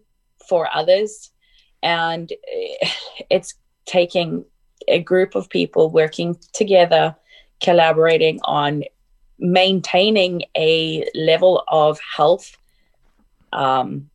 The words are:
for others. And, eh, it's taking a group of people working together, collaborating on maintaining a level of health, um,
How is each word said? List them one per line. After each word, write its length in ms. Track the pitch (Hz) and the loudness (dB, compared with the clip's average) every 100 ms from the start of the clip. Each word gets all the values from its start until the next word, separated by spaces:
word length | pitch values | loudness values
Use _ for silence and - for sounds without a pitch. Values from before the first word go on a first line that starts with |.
| _ _ _ _ - | _ _ _ _ -2
for 200 | 175 156 | -2 0
others. 580 | 156 160 190 214 - - _ _ _ _ _ | -2 2 2 0 -8 -20 _ _ _ _ _
And, 480 | 165 170 165 165 165 | -4 -2 -2 -6 -10
eh, 560 | - - - 92 - - - - - - | -14 -10 -8 -8 -6 -8 -8 -14 -18 -4
it's 260 | 185 - - _ _ - | -4 -4 -18 _ _ -4
taking 600 | 185 175 185 165 165 - _ _ _ - | -2 0 -2 -4 -6 -12 _ _ _ -2
a 120 | 175 | -2
group 360 | 165 185 190 196 | 0 0 0 -4
of 140 | 185 | -6
people 400 | 180 170 175 160 | -4 -2 0 2
working 480 | 165 156 - 170 170 _ | 2 0 -4 -6 -8 _
together, 600 | - 202 185 170 160 160 - _ - _ _ | -4 2 4 4 4 2 -4 _ -20 _ _
collaborating 800 | - 175 160 160 165 160 160 156 | 2 4 4 4 2 2 0 -2
on 400 | - 147 143 147 - _ _ _ _ _ | -4 -2 -2 -4 -8 _ _ _ _ _
maintaining 1040 | 180 185 190 190 - 180 208 214 180 175 - - | 0 2 2 0 0 0 2 2 0 -2 -6 -2
a 520 | 160 160 160 156 - - | 0 0 -2 -6 -6 -4
level 480 | 160 160 185 180 - | 0 4 4 2 0
of 320 | 160 151 151 | 2 2 0
health, 580 | - - 151 185 - - _ _ _ _ _ _ _ _ _ | -8 0 2 2 -4 -20 _ _ _ _ _ _ _ _ _
um, 560 | - 135 135 135 143 143 | -4 0 0 -2 -8 -14